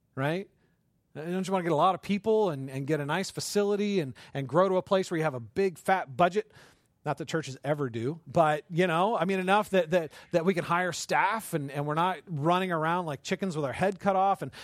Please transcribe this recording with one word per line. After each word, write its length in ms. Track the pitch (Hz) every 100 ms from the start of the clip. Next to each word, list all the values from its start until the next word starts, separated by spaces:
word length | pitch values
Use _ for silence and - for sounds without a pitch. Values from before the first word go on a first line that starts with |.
| _ -
right? 340 | 143 170 196 _ _ _ _ _ _ 143
Don't 320 | 160 185 180
you 60 |
want 100 | 190
to 60 | 170
get 20 |
a 20 |
lot 220 | 147 180 175
of 60 |
people 480 | - 196 220 220 202
and, 200 | 139 135
and 160 | 135 139
get 140 | 156
a 60 | 143
nice 260 | 165 190
facility 680 | - - 208 202 202 208 196
and, 120 | 139 - -
and 160 | 139 131
grow 180 | 151 190
to 80 | 185
a 60 |
place 280 | 175 190 185
where 80 | 170
you 60 |
have 100 | 156
a 60 | 127
big, 380 | 113 - 196 156
fat 400 | - 190 147 123
budget? 340 | 175 190 - - - _ _ _ 147
Not 120 | 147
that 100 | 151
churches 280 | 165 143 131
ever 260 | 139 147 135
do, 300 | 113 123 165 -
but, 380 | 127 156 151 -
you 160 | 165 185
know, 320 | 160 196 220
I 60 |
mean, 160 | 175 190
enough 300 | 185 208 196
that, 220 | 190 160
that, 200 | 175 156 - -
that 100 | 175
we 100 | 165
can 120 | 175 -
hire 260 | 170 180
staff 600 | - - 147 180 220 -
and, 180 | 165 139
and 140 | 139 147
we're 80 |
not 240 | 156 180 170 -
running 460 | 151 156 180 185
around 320 | 165 156 175 170
like 180 | 139
chickens 320 | - 190 196 151
with 80 |
our 80 | 139
head 260 | 110 185 190
cut 160 | 202 190
off 240 | 196 190
and, 100 | 139 -